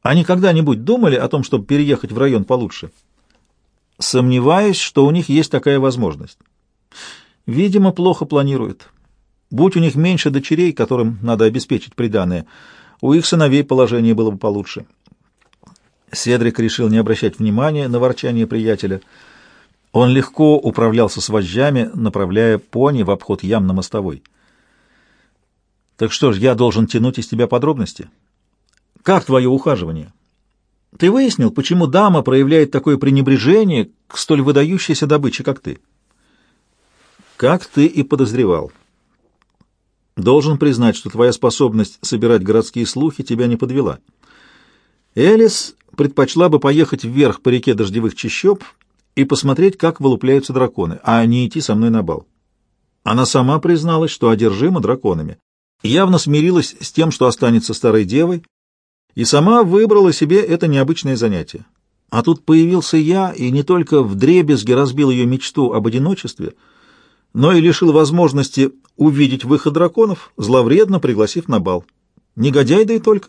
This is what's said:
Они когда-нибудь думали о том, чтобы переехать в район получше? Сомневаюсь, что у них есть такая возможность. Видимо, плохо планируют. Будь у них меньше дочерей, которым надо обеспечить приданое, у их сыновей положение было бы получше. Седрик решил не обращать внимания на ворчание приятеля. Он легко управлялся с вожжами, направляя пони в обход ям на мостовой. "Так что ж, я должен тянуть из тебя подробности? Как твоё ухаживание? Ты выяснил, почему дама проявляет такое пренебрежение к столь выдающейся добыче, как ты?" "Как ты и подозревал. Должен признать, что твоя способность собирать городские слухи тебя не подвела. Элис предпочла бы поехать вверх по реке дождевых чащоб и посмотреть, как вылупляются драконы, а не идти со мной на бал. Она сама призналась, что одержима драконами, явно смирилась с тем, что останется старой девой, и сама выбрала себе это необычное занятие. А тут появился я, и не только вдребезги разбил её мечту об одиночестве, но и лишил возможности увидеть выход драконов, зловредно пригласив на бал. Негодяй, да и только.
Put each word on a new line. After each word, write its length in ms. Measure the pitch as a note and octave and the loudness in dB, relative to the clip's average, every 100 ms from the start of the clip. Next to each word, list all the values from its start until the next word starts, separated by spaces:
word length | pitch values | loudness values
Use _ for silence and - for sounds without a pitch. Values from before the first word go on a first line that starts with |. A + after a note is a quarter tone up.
Они 240 | A#2 D#3 | 2 0
когда-нибудь 600 | E3 F3+ F#3+ D#3+ D3+ A2 | 2 0 2 2 0 -2
думали 320 | B2+ B3 G#3+ B2+ | 0 0 2 0
о 120 | B2+ | -2
том, 140 | D3 | -4
чтобы 240 | B2+ B2+ G2+ | -4 -4 -2
переехать 460 | C#3+ D3 C#3 A2 | -2 0 -2 -4
в 60 | G#2+ | -2
район 260 | C#3 A#2+ | 0 0
получше? 460 | F#2+ B2+ G#2+ - E2+ _ _ _ _ _ _ _ _ _ _ _ | -2 -2 -4 -10 -18 _ _ _ _ _ _ _ _ _ _ _
Сомневаюсь, 800 | - B2+ B2 B2+ B2 F3 G#3 F#3+ | -4 0 2 2 2 2 0 -2
что 260 | - - | -2 2
у 60 | C#3 | 2
них 180 | E3+ E3 | 2 0
есть 220 | C#3+ D#3 | 0 0
такая 280 | C3+ D3 C#3 | -2 0 0
возможность. 600 | C3+ B2+ G2+ C#2+ - _ _ _ _ _ _ - - - _ _ - | 0 -2 -6 -6 -16 _ _ _ _ _ _ -20 -20 -20 _ _ -6
Видимо, 460 | A#2+ G3+ G3 F#3+ | -2 0 2 2
плохо 320 | F#3 F3+ E3+ | 2 0 0
планируют. 640 | C#3+ D3 C#3 C3+ A2+ - - _ _ _ _ _ _ | -2 -2 0 -2 -6 -10 -20 _ _ _ _ _ _
Будь 260 | A2 F3+ F3+ | 0 2 2
у 40 | |
них 140 | - | 0
меньше 360 | C3 E3+ F3+ D#3 | 0 0 0 -2
дочерей, 420 | C3+ C3+ D#3+ F3 | -4 -2 0 0
которым 460 | C#3+ A2+ B2+ A2+ A2+ | -2 -2 0 -2 -4
надо 240 | A2+ A2+ | -4 2
обеспечить 500 | A2 A#2+ - A2+ - | 2 0 -4 -6 -6
приданое, 520 | - A#2+ G#2 F2+ F2+ D#2 - - - _ _ | -8 -4 -2 -2 -4 -8 -20 -20 -20 _ _
у 120 | B2+ | 0
их 140 | D#3 E3 | 0 2
сыновей 380 | E3+ D3+ C#3 | 0 2 2
положение 500 | C#3+ C3 B2 A#2+ A2+ | 0 2 2 2 0
было 160 | A2 A2 | 2 -2
бы 80 | G2 | -2
получше. 480 | A2 G2+ G2 - - _ _ _ _ _ _ _ _ _ _ _ _ | -4 -6 -8 -14 -18 _ _ _ _ _ _ _ _ _ _ _ _
Седрик 480 | - A#2+ A#2+ A#2 A2+ | -8 -2 0 0 -2
решил 300 | A2+ - A#2 | -4 -2 0
не 100 | A2 | 0
обращать 400 | G#2 F2+ A2 - | 0 -2 -2 -4
внимания 500 | G#2+ G#2+ D3 D3+ C3+ | -2 0 -2 -2 -4
на 100 | A#2+ | 0
ворчание 480 | B2+ B2 B2+ A#2 A2+ | 0 -2 -4 -2 -2
приятеля. 560 | A#2 A2 G2+ G2+ F#2+ _ _ _ _ _ _ _ _ _ | -2 -2 -2 -4 -6 _ _ _ _ _ _ _ _ _
Он 180 | - B2 | 0 2
легко 460 | C3 C3 - D3+ D3+ | 2 0 0 4 4
управлялся 640 | A#2 G#2+ A2+ A2+ G#2+ - | 0 0 0 2 0 -2
с 80 | - | -4
вожжами, 600 | G#2+ F#2 G2 C#3+ C3+ A2+ | -4 -2 -2 0 0 -4
направляя 640 | F3+ A2 G2+ F#2+ G2+ A2+ G#2+ | -4 -4 -2 -2 0 2 0
пони 440 | _ - C3+ C#3 | _ -2 0 0
в 80 | F#2+ | -2
обход 320 | G2 - G2 | -4 -4 -6
ям 240 | F#2 A2 F#2+ | -2 -2 0
на 80 | |
мостовой. 480 | F#2 F2+ A2+ F#2+ C#2+ _ _ _ _ _ _ _ _ _ _ _ _ _ _ _ _ _ _ | -2 -4 -6 -8 -10 _ _ _ _ _ _ _ _ _ _ _ _ _ _ _ _ _ _
"Так 160 | A2+ | -6
что 200 | - C#3+ | 0 0
ж, 60 | G2 | 2
я 160 | B2 | 0
должен 320 | A#2 B2 G#2 A2 | 2 0 0 0
тянуть 320 | A#2 A#2+ B2+ | 0 -2 -4
из 100 | A2+ | -8
тебя 180 | A#2 A#2+ | -4 -2
подробности? 640 | A#2+ C#3+ C#3+ G2+ - - _ _ _ _ _ _ _ _ _ | 0 -2 -4 -6 -10 -20 _ _ _ _ _ _ _ _ _
Как 220 | - F#3+ | 0 0
твоё 260 | - C3 B2 | 2 0 2
ухаживание? 640 | C3 D#3+ B2+ E2+ D#2+ D2 _ _ _ _ _ _ _ _ - | 0 -2 -4 -4 -10 -12 _ _ _ _ _ _ _ _ -2
Ты 120 | F3 | 0
выяснил, 400 | A#3+ C4+ - A#2+ | 2 0 0 -2
почему 360 | - C3 F3 D#3+ | -2 -2 0 2
дама 360 | E3 G#3 E3+ | 2 2 2
проявляет 480 | C3 C3 C#3 D#3+ C#3+ | 2 2 2 2 2
такое 260 | C#3 C#3+ C#3 | 0 0 0
пренебрежение 920 | C3+ C#3 C3+ C3+ A#2 G3+ G#3 C#3+ G2+ _ _ | 2 0 2 0 2 2 2 0 -4 _ _
к 100 | - | -14
столь 260 | - D3+ | -2 0
выдающейся 640 | C3+ C#3+ D3+ F#3 - D#3 D3 | 2 2 2 -2 -4 -4 0
добыче, 380 | D3 C#3 - | 0 0 -4
как 160 | C3+ C3+ | -8 -8
ты?" 180 | - - _ _ _ _ _ _ _ _ _ _ _ _ _ _ _ _ | -10 -14 _ _ _ _ _ _ _ _ _ _ _ _ _ _ _ _
"Как 300 | B2 F3+ - | 0 0 -2
ты 200 | - D3 | 0 0
и 160 | - | 0
подозревал. 680 | C3+ C#3+ B2 A#2 A2 E2+ C#2 _ _ _ _ _ _ _ _ _ _ _ _ _ _ - | -4 -2 -2 0 0 -2 -4 _ _ _ _ _ _ _ _ _ _ _ _ _ _ -4
Должен 420 | F#2+ C#3+ D3 C#3+ | 2 2 2 0
признать, 380 | D3 A#2+ A#2+ G2+ | 0 2 0 0
что 120 | G2+ | -8
твоя 240 | G#2 B2 | 0 0
способность 640 | A#2+ B2 - C3 A2 G#2 - | 2 -2 0 0 0 -4 -6
собирать 400 | - A2+ A2+ A2+ | -8 -2 2 0
городские 440 | F#2 A2 G#2+ A#2+ A2+ | 2 0 0 -6 -6
слухи 360 | B2+ D3+ C#3+ | -2 -4 -4
тебя 240 | C3 A#2+ A#2+ | -8 -4 -2
не 100 | A#2 | -2
подвела. 420 | B2+ C3 A2+ C#2 _ _ _ _ _ _ _ _ _ _ _ | -4 -4 -4 -6 _ _ _ _ _ _ _ _ _ _ _
Элис 600 | - D3+ A3 A3+ - - _ _ - | 0 4 6 4 2 -10 _ _ -4
предпочла 520 | C#3 - C3+ E3 F3 | -2 0 0 2 2
бы 100 | D3+ | 2
поехать 460 | C#3 D3 D#3 - | 2 2 0 -2
вверх 380 | A#2 C3 C#3 - | -6 0 0 2
по 60 | B2+ | 0
реке 260 | B2 B2 | 0 0
дождевых 400 | A2 G2+ G#2+ A2+ | -2 -2 -2 -4
чащоб 480 | - - - F#3+ G3 - _ _ _ _ | -6 -8 -2 0 0 -6 _ _ _ _
и 100 | - | -4
посмотреть, 520 | C#3 C#3 C#3 C3+ F#3+ F#3+ | -2 0 0 2 2 2
как 240 | E3 E3 | -4 0
вылупляются 520 | C3+ A#2+ B2+ C#3 C3+ | 0 0 0 0 0
драконы, 480 | C3 B2+ - E2+ E2 | -2 -2 -2 -6 -6
а 220 | - A2+ A#2 | -2 0 2
не 200 | A#2+ A#2+ | 0 -2
идти 140 | D#3 | -6
со 140 | C#3 | -4
мной 160 | G#2+ A#2 | 0 0
на 120 | A2+ | 0
бал. 240 | F2 D2+ - _ _ _ _ _ _ _ | -4 -8 -12 _ _ _ _ _ _ _
Она 220 | - A2+ B2+ | -4 -2 0
сама 320 | C#3 B2+ D3+ | 0 0 0
призналась, 520 | E3+ E3+ D#3+ D#3+ D#3+ | 0 0 0 -2 -2
что 200 | - A#2+ | -2 0
одержима 500 | A2 A2+ G2 D3+ F3+ | 2 0 0 -2 0
драконами, 580 | G2 C3 - E2+ D#2 - _ _ _ _ | -2 -2 -2 -4 -8 -14 _ _ _ _
явно 360 | G#2+ D3 G3 F3 | -2 0 2 2
смирилась 580 | - D3 E3 F3+ - - | 2 0 2 0 -2 -8
с 120 | - | -8
тем, 180 | - E3 | -2 0
что 160 | - B2+ | 2 0
останется 480 | A#2 B2+ A#2 A2 | 2 2 0 0
старой 300 | A2 A#2+ A2 | -2 0 2
девой, 400 | F#2+ B2+ E3+ F3 _ _ _ _ _ _ _ | 0 0 0 -4 _ _ _ _ _ _ _
и 100 | - | -6
сама 380 | A#2 C#3+ E3+ A#3 | 0 2 4 4
выбрала 500 | G3+ F#3+ A3 G#3 F#3 | 4 2 4 4 4
себе 280 | D3+ D3+ F#3+ | 2 2 2
это 260 | G#3+ E3 E3+ | 2 -2 0
необычное 500 | C#3 C3+ E3 C#3 B2+ | 0 0 -2 -4 -2
занятие. 500 | A2+ F#2 D2+ - - _ _ _ _ | -2 -4 -8 -16 -20 _ _ _ _
А 120 | - | -4
тут 220 | - E3 | 0 -2
появился 520 | - D#3+ E3 F#3 - D#3+ | 2 2 4 0 0 -2
я, 340 | D3+ F#3 F#3 | 0 0 -2
и 180 | - B2 | -4 -4
не 120 | C3+ | -2
только 400 | C#3+ F3+ D3+ D3+ | 0 -2 2 0
вдребезги 720 | A#2+ G2 C3 F3+ D3+ C#3 G#2+ | 0 0 2 4 4 0 2
разбил 380 | B2 C#3 C3 C#3+ | 0 0 0 0
её 160 | B2 B2 | 2 0
мечту 460 | C3 - - B2 | -2 -6 -2 -2
об 140 | A2+ A2 | 0 -2
одиночестве, 680 | A#2 D3 G3 A#2 - D2 - _ _ _ _ _ _ _ | -2 -2 -4 -8 -12 -14 -14 _ _ _ _ _ _ _
но 180 | A2+ C#3+ | 0 2
и 80 | F3+ | 4
лишил 320 | E3 - F3 | 4 2 4
возможности 800 | D3+ D3+ E3+ E3 C#3 C3+ - C3+ - _ - | 4 4 2 2 2 -2 0 -2 -2 _ 0
увидеть 480 | D3 C#3+ C#3 C3 | 0 4 0 0
выход 300 | A#2+ D3 D#3 | -2 0 0
драконов, 580 | D3 E3+ E3+ A3 F#3 - - | 0 -2 2 0 0 -10 -8
зловредно 640 | G#2 C3 A#2 D#3+ G#3+ F#3+ | 0 2 4 4 2 2
пригласив 480 | B2+ G#2+ G#2+ F3 E3 | -2 0 -2 -2 -4
на 120 | A#2 | -4
бал. 240 | F2+ F2+ - _ _ _ _ - | -2 -6 -8 _ _ _ _ -4
Негодяй, 480 | B2+ C#3 B2 F3 | 0 2 2 2
да 100 | A3 | 2
и 40 | A3+ | 0
только. 300 | A3+ G#3 | 0 0